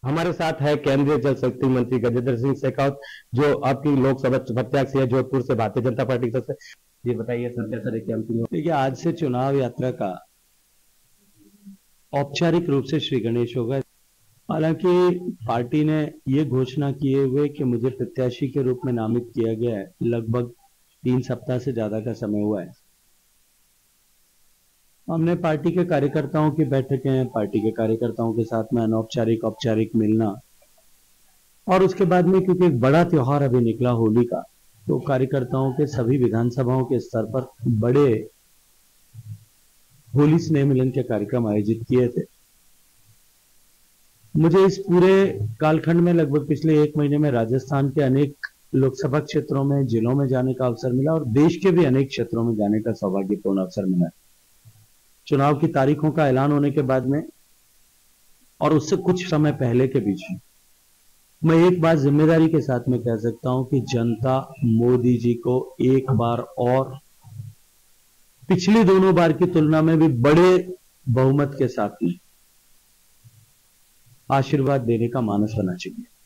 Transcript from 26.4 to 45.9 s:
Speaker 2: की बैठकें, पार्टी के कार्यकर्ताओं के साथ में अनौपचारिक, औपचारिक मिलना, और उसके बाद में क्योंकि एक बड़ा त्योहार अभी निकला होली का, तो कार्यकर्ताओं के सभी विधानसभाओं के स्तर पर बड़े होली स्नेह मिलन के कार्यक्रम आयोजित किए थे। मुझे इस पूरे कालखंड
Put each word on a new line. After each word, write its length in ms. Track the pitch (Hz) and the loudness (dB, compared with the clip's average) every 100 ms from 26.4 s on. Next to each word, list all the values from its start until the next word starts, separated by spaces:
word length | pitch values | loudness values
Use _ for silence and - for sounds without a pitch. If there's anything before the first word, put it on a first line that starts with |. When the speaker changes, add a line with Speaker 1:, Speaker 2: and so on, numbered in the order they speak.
| 156 | 0
Speaker 2:
की 120 | 151 | 0
बैठकें, 640 | 147 135 131 135 135 131 123 | 0 0 -2 -2 0 0 0
पार्टी 320 | 113 101 107 | -2 -2 -2
के 120 | 107 | -2
कार्यकर्ताओं 600 | 110 113 110 120 - 117 | -2 -2 0 -2 -4 -4
के 100 | 113 | -2
साथ 200 | 113 113 110 | -2 -4 -2
में 80 | 120 | -2
अनौपचारिक, 640 | 113 110 110 - 113 113 | 0 -2 -2 -4 -2 0
औपचारिक 480 | 110 104 113 110 110 113 | -2 -4 -2 0 0 0
मिलना, 440 | 107 110 110 101 _ _ _ _ _ _ _ _ _ _ _ _ - | 2 2 0 -4 _ _ _ _ _ _ _ _ _ _ _ _ 0
और 160 | 185 | 2
उसके 220 | 190 190 190 | 2 2 2
बाद 200 | 180 175 | 4 4
में 160 | 190 | 2
क्योंकि 240 | 185 180 180 | 2 2 4
एक 140 | 131 | 4
बड़ा 240 | 123 151 | 4 4
त्योहार 380 | 175 170 123 143 | 4 2 2 0
अभी 180 | 139 123 | 2 2
निकला 300 | 117 107 123 | 2 0 0
होली 360 | 120 113 110 120 | 2 2 4 2
का, 180 | 78 - _ _ _ - | -2 -8 _ _ _ -4
तो 120 | 143 | -4
कार्यकर्ताओं 720 | 147 131 127 139 123 135 135 | 0 -2 0 -2 -2 -2 -2
के 160 | 123 147 | -2 -4
सभी 300 | - 117 123 | -2 0 2
विधानसभाओं 680 | 123 110 120 123 127 131 123 | 2 2 -2 -2 -2 -2 0
के 140 | 127 | -2
स्तर 240 | - 117 110 | -2 -6 -4
पर 220 | 127 127 _ 113 | -6 -8 _ -2
बड़े 600 | 113 117 131 143 110 - _ _ _ _ _ _ _ _ 110 107 107 _ _ _ _ _ _ _ 135 | 0 2 4 4 2 -4 _ _ _ _ _ _ _ _ -20 -18 -18 _ _ _ _ _ _ _ 0
होली 240 | 147 165 | 4 2
स्नेह 260 | 160 156 139 | 2 0 2
मिलन 240 | 131 131 | 2 0
के 140 | 127 | -2
कार्यक्रम 440 | 123 107 101 123 113 | -4 -4 -2 -2 0
आयोजित 360 | 104 104 113 113 | -2 0 -4 0
किए 180 | 127 123 | 0 0
थे। 320 | - - _ _ _ _ _ _ _ _ _ _ _ _ _ _ _ _ _ _ _ _ - | -2 -8 _ _ _ _ _ _ _ _ _ _ _ _ _ _ _ _ _ _ _ _ 0
मुझे 280 | 160 175 190 | 2 6 4
इस 120 | 190 | 2
पूरे 600 | - 175 185 190 196 - 104 - | 0 4 6 6 4 -2 -8 -2
कालखंड 420 | 156 160 160 | 0 0 2